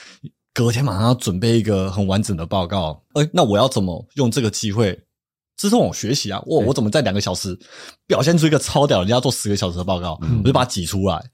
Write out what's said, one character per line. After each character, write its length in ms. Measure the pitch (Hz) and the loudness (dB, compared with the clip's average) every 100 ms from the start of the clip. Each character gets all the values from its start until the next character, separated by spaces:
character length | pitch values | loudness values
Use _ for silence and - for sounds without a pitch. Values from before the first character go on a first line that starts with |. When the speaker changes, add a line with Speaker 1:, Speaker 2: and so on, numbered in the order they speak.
| - - - _ _ | -20 -20 -20 _ _
Speaker 1:
隔 180 | - 120 | 0 0
天 140 | 113 139 | 0 -2
马 80 | |
上 80 | 92 | 0
要 120 | 117 123 | 0 0
准 220 | - 90 | -2 -2
备 220 | 117 117 | 2 2
一 20 | |
个 300 | 110 98 92 | 2 0 0
很 160 | 92 95 | -2 0
完 160 | 104 | 0
整 140 | 107 87 | 0 -4
的 80 | 82 | -4
报 200 | 101 87 | -4 -2
告， 380 | 98 80 76 _ 147 | -2 -4 -8 _ -2
哎， 140 | 156 | 0
那 100 | 175 | 2
我 140 | 131 101 | 2 4
要 100 | 131 | 2
怎 160 | 117 | 0
么 240 | 92 82 - - | -2 -4 -10 -2
用 160 | 123 | -2
这 80 | 123 | 0
个 100 | 110 | -2
机 220 | - 110 | -2 -4
会 260 | 101 104 87 _ _ _ _ _ - | 0 -2 -2 _ _ _ _ _ -6
支 120 | 202 | 2
撑 80 | 240 | 2
我 160 | 117 | 2
学 220 | 80 - 143 | -2 -4 -2
习 160 | 107 | -4
啊？ 100 | 95 - | -6 -2
我， 160 | 160 | 0
Speaker 2:
对。 60 | 107 | 2
Speaker 1:
我 40 | |
怎 80 | 131 | 2
么 80 | 107 | 2
在 120 | 202 | 2
两 120 | 104 | 0
个 60 | 101 | 0
小 140 | 95 92 | -2 -4
时 220 | 98 90 - - - - - | -6 -10 -14 -20 -20 -10 -2
表 140 | - | 0
现 160 | 127 170 | 4 4
出 100 | 156 | 4
一 20 | |
个 80 | 147 | 2
超 300 | - - 143 | 0 2 4
屌， 120 | 117 | 2
人 100 | 90 | 2
家 100 | 123 | 2
做 100 | 131 | 0
十 200 | - 107 | -2 -2
个 80 | 101 | -2
小 120 | 92 | -2
时 80 | 87 | -4
的 60 | |
报 160 | 90 90 | -4 -2
告， 180 | 87 - | -4 -4
Speaker 3:
嗯。 180 | 80 110 | -2 0
Speaker 1:
我 80 | 104 | 2
就 60 | |
把 100 | 135 | 2
它 80 | 127 | 0
挤 140 | - 82 | -4 -4
出 200 | 98 95 | -2 0
来。 120 | 80 - | -2 -6